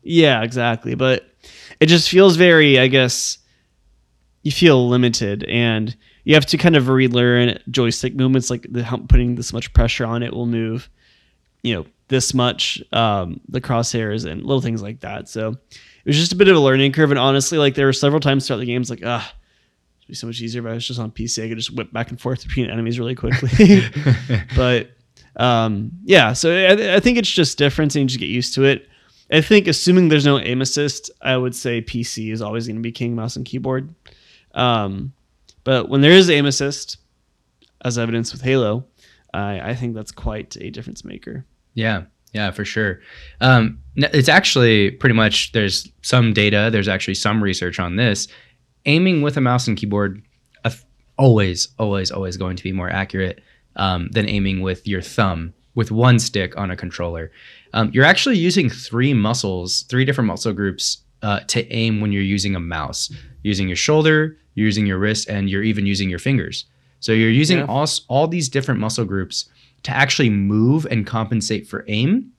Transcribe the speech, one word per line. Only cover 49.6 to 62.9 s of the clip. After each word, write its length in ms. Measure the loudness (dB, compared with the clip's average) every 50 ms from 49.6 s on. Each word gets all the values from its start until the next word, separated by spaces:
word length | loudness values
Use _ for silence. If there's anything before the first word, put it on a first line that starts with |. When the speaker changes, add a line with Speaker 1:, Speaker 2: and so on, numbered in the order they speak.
| 0
Speaker 2:
and 100 | -2 -4
keyboard, 440 | -4 -4 -4 -2 -2 -2 -2 -6 -10 _ _ _ _ _ _ _ _ -8
uh, 80 | -8 -8 -8 _ _ _ _ _ _ _
always, 500 | 4 4 6 6 4 2 0 -2 -6 -8 -8 _
always, 320 | -6 -4 -4 -4 -4 -4 -6
always 260 | -6 -8 -8 -8 -8
going 180 | -8 -8 -8 -8
to 80 | -8 -8
be 80 | -8
more 180 | -6 -6 -6 -4
accurate, 520 | -4 -4 -6 -4 -4 -6 -4 -6 -6 _ _ _ _ _ _ _ _
um, 340 | -4 -2 -2 -2 -4 -6 -4
than 160 | -2 -2 -2 0
aiming 320 | -2 -2 -2 -2 -2 -4
with 260 | -4 -6 -6 -6 _
your 140 | -6 -6 -6
thumb, 520 | -6 -6 -2 0 0 0 0 -4 -8 -12 -14 _ _ _ _
with 160 | -4 -4 -2
one 280 | 0 2 4 6 6 4
stick 380 | 2 -2 -4 -4 -4 -4 -6
on 140 | -8 -6 -6
a 40 | -6
controller. 560 | -8 -10 -12 -8 -8 -8 -8 -6 -10 -12 -14 _ _ -20 -20 -20 -20 _ _ -4
Um, 160 | -2 -2 0 2
you're 120 | 4 4
actually 320 | 4 4 4 2 0 2
using 320 | 2 2 2 2 2 0 0
three 440 | -2 -6 -14 -6 -2 -2 0 2 2
muscles, 680 | 2 0 0 -2 -2 -4 -4 -4 -6 -6 -6 -6 -6 -6
three 220 | _ -2 0 0
different 220 | 0 0 0 -2
muscle 260 | -2 -2 -4 -6 -6 -4
groups, 500 | -4 -4 -6 -4 -6 -6 -8 -8 _ _ _ _ _
uh, 200 | -6 -4 -4 -4
to 300 | -4 -6 -6 -6 -4 -4
aim 300 | -4 -2 -2 -2 -2 -2
when 100 | -2 -2
you're 100 | -2 -2 -2
using 320 | -2 -2 -2 -2 -4 -4
a 40 | -4
mouse. 520 | -6 -8 -8 -8 -8 -8